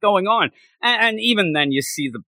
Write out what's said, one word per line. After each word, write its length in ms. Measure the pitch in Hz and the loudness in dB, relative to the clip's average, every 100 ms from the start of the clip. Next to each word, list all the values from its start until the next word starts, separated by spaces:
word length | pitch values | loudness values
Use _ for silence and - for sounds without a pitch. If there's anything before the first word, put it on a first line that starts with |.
going 260 | 208 196 196 | 0 2 2
on. 240 | 202 156 - _ _ | 0 0 -4 _ _
And, 180 | 233 233 | -2 2
and 180 | 226 220 | 0 0
even 320 | 226 220 180 | 0 2 2
then, 180 | 151 143 | 0 0
you 100 | 139 | 0
see 280 | 139 - 139 | -4 -6 -6
the, 100 | 113 - | -8 -16